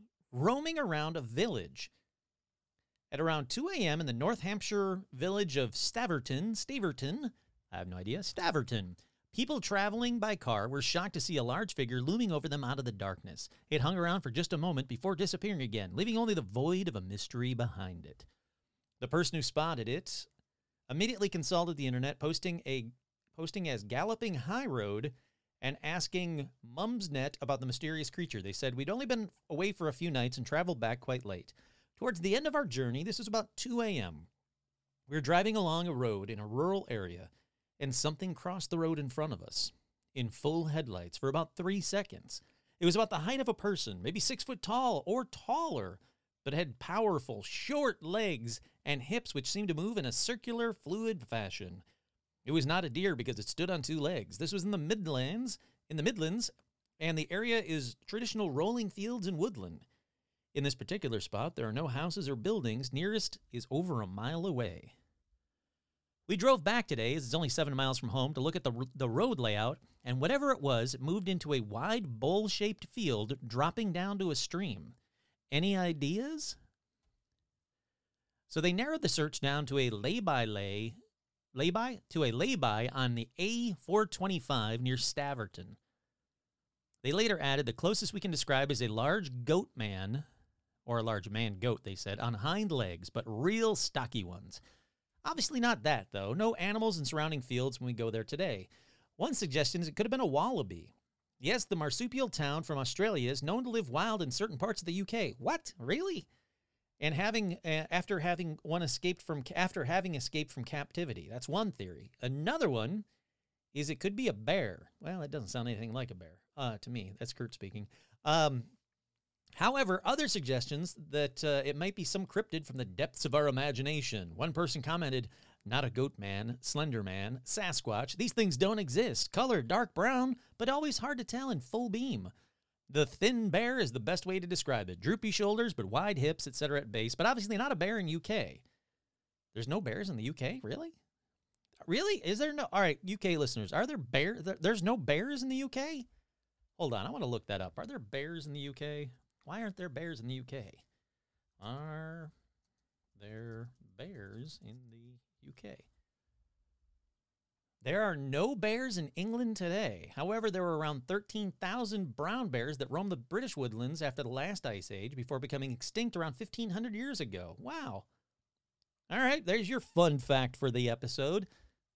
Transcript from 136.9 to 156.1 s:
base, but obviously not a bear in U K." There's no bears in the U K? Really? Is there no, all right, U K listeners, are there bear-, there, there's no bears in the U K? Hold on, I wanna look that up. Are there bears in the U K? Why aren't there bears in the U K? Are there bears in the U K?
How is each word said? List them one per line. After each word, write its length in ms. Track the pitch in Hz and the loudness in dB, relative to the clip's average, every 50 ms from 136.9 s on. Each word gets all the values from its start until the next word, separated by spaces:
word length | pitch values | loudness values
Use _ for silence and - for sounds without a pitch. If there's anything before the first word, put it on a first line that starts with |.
| 101 | -2
base, 240 | 113 110 117 - | -2 0 0 0
but 100 | - 170 | 2 2
obviously 300 | 226 269 240 202 208 220 | 4 2 2 0 0 0
not 160 | 196 254 285 254 | 0 0 0 0
a 40 | |
bear 220 | 156 170 196 233 220 | 0 0 0 0 0
in 80 | 185 | 0
U 140 | 156 160 165 | 0 -2 -2
K." 420 | - - 214 208 113 78 64 64 _ _ _ _ _ _ _ _ _ _ _ _ _ _ _ _ _ _ - | -2 -2 -2 0 -2 -2 -6 -12 _ _ _ _ _ _ _ _ _ _ _ _ _ _ _ _ _ _ -6
There's 120 | 107 113 | -6 -2
no 140 | 127 156 220 | -2 0 -2
bears 280 | 180 120 110 190 208 190 | 0 -2 -2 -2 -2 -4
in 80 | 156 | -4
the 60 | 110 110 | -4 -4
U 100 | 131 147 | -4 -4
K? 280 | - 131 - 226 131 - 107 139 285 330 330 - _ _ _ _ _ _ _ _ _ _ _ _ _ _ _ _ - - - | -2 -4 -4 -4 -4 -6 -6 -4 -4 -6 -8 -10 _ _ _ _ _ _ _ _ _ _ _ _ _ _ _ _ -10 -4 0
Really? 300 | 175 269 381 415 415 - | 2 2 2 2 2 0
Is 200 | - 165 214 214 | 0 0 0 2
there 140 | 294 302 294 | 0 0 0
no, 160 | 294 240 - - | -2 -2 0 4
all 80 | 196 | 4
right, 200 | 196 165 143 - - | 4 4 4 2 -2
U 160 | 185 208 196 | -6 -4 0
K 180 | - 185 170 151 | 2 2 4 4
listeners, 340 | 143 123 - 113 104 90 - | 2 2 0 -2 -4 -2 0
are 160 | 165 233 269 | 0 0 0
there 100 | 302 202 | -2 -4
bear-, 420 | 123 123 - 139 151 190 240 247 | -2 0 2 4 4 2 0 -2
there, 180 | 156 185 190 - | -4 -6 -2 2
there's 240 | 160 196 233 208 165 | 2 2 4 4 4
no 120 | 208 247 | 2 2
bears 460 | 220 135 127 147 156 220 277 285 254 254 | 2 2 2 4 4 2 0 -2 -2 -2
in 60 | 262 | -2
the 80 | 262 | -2
U 120 | 262 277 262 | -2 -2 -2
K? 380 | - 262 277 311 320 277 240 - _ _ _ _ _ _ _ _ _ _ _ _ _ - | -4 -4 -4 -4 -4 -6 -8 -12 _ _ _ _ _ _ _ _ _ _ _ _ _ -2
Hold 160 | 170 139 117 | -2 0 0
on, 140 | 98 101 170 | 0 -2 -2
I 20 | |
wanna 160 | 269 269 170 | -4 -2 -2
look 220 | 123 120 110 - - | -2 -2 -2 -2 -2
that 120 | 101 95 | -2 -2
up. 160 | 92 87 - | -2 -4 -6
Are 100 | - - | -8 -8
there 120 | 233 285 202 | -8 -8 -10
bears 480 | 117 101 143 135 147 156 170 165 143 | -10 -8 -6 -6 -4 -4 -6 -8 -8
in 60 | 151 143 | -8 -8
the 80 | 147 | -6
U 120 | 139 143 131 | -6 -8 -8
K? 380 | - 147 151 147 147 147 127 123 - _ _ _ _ _ | -8 -8 -6 -6 -6 -8 -8 -10 -16 _ _ _ _ _
Why 200 | - 170 220 233 | -10 -8 -6 -6
aren't 140 | 208 190 | -6 -6
there 120 | - 180 170 | -8 -8 -8
bears 320 | 123 143 165 170 160 113 | -8 -8 -8 -6 -8 -6
in 80 | 110 123 | -6 -6
the 60 | 131 | -6
U 100 | 131 127 | -6 -8
K? 400 | 127 139 135 104 - - - _ _ _ _ _ _ _ _ _ _ _ _ _ _ _ _ | -8 -10 -10 -10 -12 -16 -20 _ _ _ _ _ _ _ _ _ _ _ _ _ _ _ _
Are 720 | 95 110 127 139 151 156 151 156 160 160 165 165 160 156 - _ _ _ _ _ _ _ _ _ _ _ _ _ _ _ _ 104 | -12 -10 -10 -8 -8 -10 -10 -10 -10 -10 -12 -12 -14 -14 -16 _ _ _ _ _ _ _ _ _ _ _ _ _ _ _ _ -20
there 500 | 101 104 110 110 117 117 113 113 117 120 123 - - 101 92 | -16 -14 -12 -10 -10 -10 -10 -10 -12 -12 -14 -18 -20 -20 _
bears 640 | 95 139 185 202 120 98 98 104 113 135 156 - - - | -16 -14 -14 -12 -12 -14 -14 -12 -12 -12 -14 -14 -16 -16
in 160 | 107 110 127 123 117 | -18 -18 -18 -20 -20
the 280 | 113 117 117 123 123 123 _ _ _ _ - | -20 -20 -20 -20 -20 -20 _ _ _ _ -20
U 100 | - 135 | -20 -20
K? 200 | - - 208 - - - _ _ _ _ _ | -20 -18 -18 -18 -18 -20 _ _ _ _ _